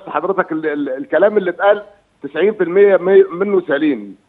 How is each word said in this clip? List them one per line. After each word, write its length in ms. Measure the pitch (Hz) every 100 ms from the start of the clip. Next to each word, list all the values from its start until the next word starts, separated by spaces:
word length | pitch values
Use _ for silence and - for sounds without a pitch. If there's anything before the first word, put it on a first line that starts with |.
| -
حضرتك، 440 | 147 180 185 175
ال، 140 | 160 156
ال، 220 | 147 139
الكلام 480 | 131 139 160 208 214
اللي 140 | 180
اتقال 320 | 175 202 208 - _ _ _
تسعين 320 | 139 156 196
في 100 | 170
المية 320 | 170 190 202 180
مي-، 260 | 175 196 190
منه 300 | 170 202 190 175
سليم 480 | 143 151 120 101 95